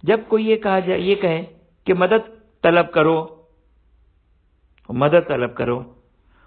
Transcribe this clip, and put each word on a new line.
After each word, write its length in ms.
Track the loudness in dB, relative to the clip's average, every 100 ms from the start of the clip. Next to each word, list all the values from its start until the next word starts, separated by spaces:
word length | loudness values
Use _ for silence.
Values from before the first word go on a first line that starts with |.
जब 240 | 0 -2 0
कोई 160 | -2
ये 120 | 0 0
कहा 240 | 0 -2
जाए, 200 | 0 -2
ये 140 | -2
कहे 240 | -2 0 -4 -8 -18 _ _ -2
कि 80 |
मदद 260 | 0 2 0 -2 -20 _ _
तलब 260 | 2 2 2
करो, 600 | 2 2 2 -4 -16 _ _ _ _ _ _ _ _ _ _ _ _ _ _ -12
मदद 360 | -2 2 2 2
तलब 260 | -4 -6 -4
करो। 380 | -4 -4 -8 _ _ _ _ _